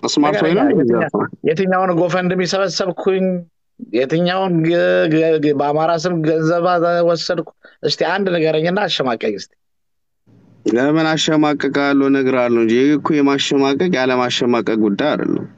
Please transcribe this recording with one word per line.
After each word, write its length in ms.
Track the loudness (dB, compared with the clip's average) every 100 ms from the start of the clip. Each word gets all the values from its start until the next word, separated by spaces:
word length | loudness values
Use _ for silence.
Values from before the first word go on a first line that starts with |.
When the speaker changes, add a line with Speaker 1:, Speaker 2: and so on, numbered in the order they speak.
Speaker 1:
ስማርት 340 | -4 0 0 2
ወይ 140 | 0
ነው 60 | 2
Speaker 2:
ንገረኝ። 160 | 2
Speaker 1:
የሚዘርፈው? 480 | 2 2 0 -2 -4
Speaker 2:
የትኛው-፣ 80 | -6 -4
የትኛውን 460 | -4 -2 0 0 0
ጎፈንድሚ 480 | 0 0 0 -2 -2 -2
ሰበሰብኩኝ? 760 | -2 -2 -2 -4 -2 -2 0 0 -4 -8 _ _ -20 -6
የትኛውን 640 | -2 0 0 0 0 0 0
ግ-፣ 140 | 2 2 2 2 2
ግ-፣ 120 | 2 2 2
ግ-፣ 140 | 2
በአማራ 360 | 0 0 0 0 0
ስም 180 | -2 -2
ገንዘብ 460 | 0 0 0 0 0 0 0 0
ወሰድኩ? 440 | 0 0 -2 -6 -6 -12 -20 -6
እስቲ 180 | -4 -2 -2
አንድ 200 | 0 0
ንገረኝና 500 | 0 0 0 0 0
አሸማቀኝ 540 | -2 -2 -2 -2 -4
እስቲ። 180 | -6 -10 _ _ _ _ _ _ _ _ _ _ _ -2
Speaker 1:
ለምን 400 | 0 2 0 0
አሸማቀቃለሁ? 1000 | 0 0 2 2 0 -2 0 0 2 2
እነግርሃለሁ 540 | 2 2 0 2 2
እንጂ 140 | 2 2
ይህ 140 | 2
እኮ 160 | 2 0
የማሸማቀቅ 760 | 2 2 0 0 0 0 0 0
ያለማሸማቀቅ 840 | 0 0 0 0 0 0 0 0 0
ጉዳይ 320 | 0 0 -2
አይደለም። 360 | -2 -2 -4 -6